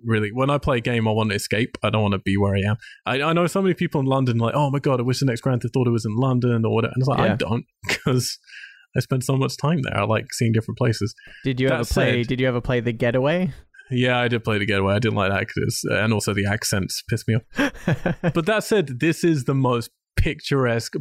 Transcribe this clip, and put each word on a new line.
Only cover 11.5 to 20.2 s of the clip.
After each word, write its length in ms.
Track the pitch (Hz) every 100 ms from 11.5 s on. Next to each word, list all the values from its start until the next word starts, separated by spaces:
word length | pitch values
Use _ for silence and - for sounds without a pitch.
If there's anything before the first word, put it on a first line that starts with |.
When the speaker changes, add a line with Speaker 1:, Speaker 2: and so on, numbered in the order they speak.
| 127
Speaker 2:
you 80 | 131
Speaker 1:
That 120 | 160
Speaker 2:
ever 40 |
play, 380 | - - - 123
Speaker 1:
said 60 | 117
Speaker 2:
did 120 | 127
you 80 | 131
ever 140 | 120
play 180 | 117 123
The 120 | 120
Getaway? 560 | 110 120 127 135 175 180 - - - -
Speaker 1:
Yeah, 280 | 127 127 123
I 100 | 120
did 160 | 117
play 140 | 113 107
The 80 | 101
Getaway. 280 | 98 98
I 40 | 101
didn't 160 | 117 107
like 140 | 98
that 160 | 98 -
'cause 80 | -
it's, 280 | - -
and 280 | - 98 107
also 220 | 107 -
the 100 | 101 101
accents 560 | 104 - 101 90 - -
piss 160 | 110 -
me 100 | 110
off. 800 | - - 277 - - 151 - -
Speaker 2:
<laughs> 100 | 175
Speaker 1:
But 100 | 170
that 180 | 165 214
said, 360 | - 214 143 123
this 240 | 160 156
is 200 | 175 156
the 100 | 123
most 360 | 139 127 120 113 _ _
picturesque, 800 | -